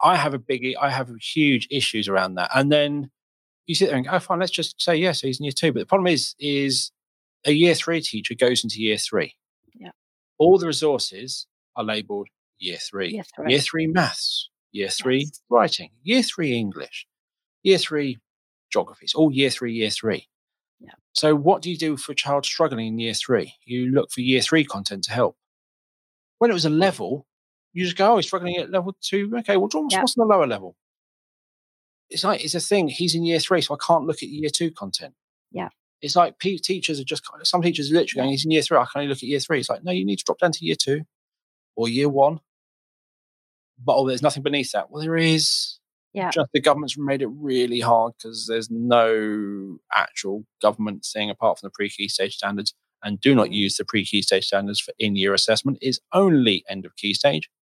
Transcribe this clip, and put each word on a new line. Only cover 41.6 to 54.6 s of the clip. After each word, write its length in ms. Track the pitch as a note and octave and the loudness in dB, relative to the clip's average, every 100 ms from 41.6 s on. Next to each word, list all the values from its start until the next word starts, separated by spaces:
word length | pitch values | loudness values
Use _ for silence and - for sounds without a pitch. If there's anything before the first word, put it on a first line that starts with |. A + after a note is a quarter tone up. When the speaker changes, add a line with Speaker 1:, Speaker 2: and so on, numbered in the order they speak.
| _ | _
Speaker 1:
or 140 | - A#2 | -4 -2
year 200 | A#2+ D3 | 0 0
one." 320 | C#3 C#3 D#3+ - _ _ _ _ _ _ _ _ _ _ _ _ _ | 4 4 2 -8 _ _ _ _ _ _ _ _ _ _ _ _ _
But, 120 | B2 C3 | 0 2
"Oh, 100 | C3 | 2
there's 160 | B2+ | 2
nothing 200 | D3+ C#3+ | 0 0
beneath 300 | C#3 C#3+ B2+ | 0 -2 -2
that." 180 | G#2 D#2+ | -4 -6
Well, 120 | D3 | -6
there 140 | D#3 E3 | -2 2
is. 640 | E3 D#3+ D3+ G#3 - - _ _ _ | 4 4 2 0 -4 -10 _ _ _
Speaker 2:
Yeah. 180 | G3+ F#3 | -6 -4
Speaker 1:
Just 180 | E3 C#3+ | -2 0
the 60 | D3 | 2
government's 360 | C#3+ C#3+ C#3+ D3 | 2 2 0 -6
made 240 | C#3 C#3 | -4 -2
it 80 | C#3 | -4
really 520 | C#3 D3 B2+ B2 A#2+ | -6 -2 0 0 0
hard 340 | A#2 A#2 A2+ - | 2 4 2 -4
'cause 240 | A2+ A2+ A2 | -14 -12 -6
there's 220 | A2+ A2 | -6 -4
no 1080 | A2+ A#2+ A#2+ A2+ A2 G#2+ G#2+ G2+ G2+ G2 E2 _ | -4 2 4 4 2 0 -4 -6 -8 -12 -14 _
actual 540 | G#2 - - G2 G2+ G#2+ _ | -2 -2 -6 -8 -8 -10 _
government 420 | G#2+ G#2 G#2+ G2+ | 0 0 -2 -6
thing 240 | - G#2+ G#2 | -8 -6 -6
apart 300 | G#2 A2+ - | -2 -2 -2
from 80 | G2 | -6
the 60 | |
pre-key 360 | - G2+ - G2+ | -6 -6 -4 -2
stage 280 | - G2 - | 0 0 -2
standards. 360 | G2+ G2+ G#2+ - _ _ | -4 -4 -6 -10 _ _
And 180 | G#2 G2+ | -8 0
do 140 | B2+ | 4
not 140 | C3+ F#2 | 6 4
Speaker 2:
Mm. 60 | |
Speaker 1:
use 220 | G2 G2 - | 2 -2 -2
the 80 | |
pre-key 380 | G2+ A2 F2+ G#2+ | -4 -2 -2 -2
stage 240 | G2+ F#2+ - | 2 0 2
standards 340 | G2 | -2